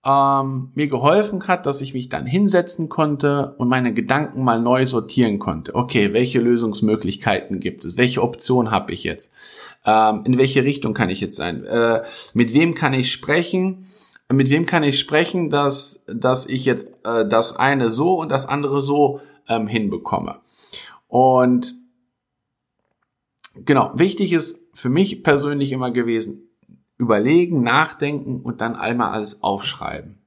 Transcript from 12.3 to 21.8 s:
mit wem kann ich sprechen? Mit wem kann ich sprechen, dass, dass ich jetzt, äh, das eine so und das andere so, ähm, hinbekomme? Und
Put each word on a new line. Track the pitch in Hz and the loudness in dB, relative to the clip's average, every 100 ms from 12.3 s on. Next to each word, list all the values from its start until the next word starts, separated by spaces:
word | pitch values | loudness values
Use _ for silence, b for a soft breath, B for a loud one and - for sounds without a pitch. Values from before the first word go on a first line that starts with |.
| - | 0
mit | 120 | 2
wem | 127 165 165 | 4 2 0
kann | 147 | -2
ich | 131 127 | 0 -2
sprechen? | - - 156 170 190 185 185 B B B B _ | -4 -2 0 0 -2 -2 -6 B B B B _
Mit | 135 131 | 2 4
wem | 147 170 | 2 2
kann | 175 | 2
ich | 147 - | 2 0
sprechen, | - 151 165 185 160 | 0 0 2 -2 -2
dass, | 147 139 139 - - - | 0 0 0 -4 -10 -12
dass | 113 127 127 - | -2 0 0 -2
ich | 127 131 | -2 0
jetzt, | 117 - - | -2 -4 -12
äh, | - 117 104 | -4 0 2
das | 117 117 - | 2 2 2
eine | 135 139 117 | 2 2 0
so | 113 165 180 | 2 0 0
und | 160 | 0
das | 135 135 | -2 -2
andere | 143 143 139 | -2 0 -2
so, | 139 147 143 143 B B - | 0 4 2 2 B B -4
ähm, | 113 107 | -2 0
hinbekomme? | 113 104 92 - 90 - - B B B B B B _ | -2 -2 -4 -4 -4 -4 -10 B B B B B B _
Und | 123 131 127 127 123 123 - | 4 4 6 4 2 -2 -12